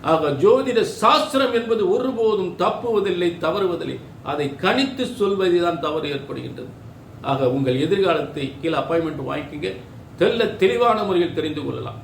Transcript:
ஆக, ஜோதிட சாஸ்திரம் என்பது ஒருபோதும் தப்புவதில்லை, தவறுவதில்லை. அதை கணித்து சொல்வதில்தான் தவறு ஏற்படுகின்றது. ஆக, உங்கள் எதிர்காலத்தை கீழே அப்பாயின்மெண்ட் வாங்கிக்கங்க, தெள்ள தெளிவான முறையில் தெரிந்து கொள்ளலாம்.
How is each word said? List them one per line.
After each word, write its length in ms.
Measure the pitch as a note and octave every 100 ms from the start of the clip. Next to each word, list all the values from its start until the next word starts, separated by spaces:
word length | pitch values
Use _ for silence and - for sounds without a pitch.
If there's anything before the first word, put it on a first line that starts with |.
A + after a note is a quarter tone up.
ஆக, 260 | D#3 D#3+ D3+
ஜோதிட 520 | C3+ F#3+ B3+ C4 A3+
சாஸ்திரம் 720 | F#3 - A3+ D4+ - C4+ B3+
என்பது 380 | A#3 A3+ G#3+ F#3
ஒருபோதும் 640 | A3+ C4 A3+ A3 G#3 F3 -
தப்புவதில்லை, 760 | F#3+ G#3+ A#3+ G#3+ G3 F3 F3 -
தவறுவதில்லை. 580 | D#3+ G3 F#3+ E3+ - B2+ - -
அதை 320 | - D3 C#3+ -
கணித்து 480 | F#3 A#3+ C#4 - B3 -
சொல்வதில்தான் 600 | G3+ G3 F#3 F3 F3 E3
தவறு 300 | D#3+ D#3 D3
ஏற்படுகின்றது. 580 | C#3 - B2+ B2+ - A2+ - - - - -
ஆக, 280 | - C3+ C3
உங்கள் 300 | C3+ C3 B2+
எதிர்காலத்தை 720 | D#3 G3 F#3+ D#3 C#3+ D3+ C3+ -
கீழே 180 | D#3+ D#3
அப்பாயின்மெண்ட் 520 | - E3 D#3+ C#3+ C3+
வாங்கிக்கங்க, 440 | C#3+ - D3 F3+ F#3+ - - - -
தெள்ள 380 | G3 A#3 G#3+ -
தெளிவான 460 | F#3+ A#3 A#3+ G#3+
முறையில் 320 | G3 F3+ E3+
தெரிந்து 300 | - D#3 D3+
கொள்ளலாம். 340 | C3+ B2+ A#2+ G#2+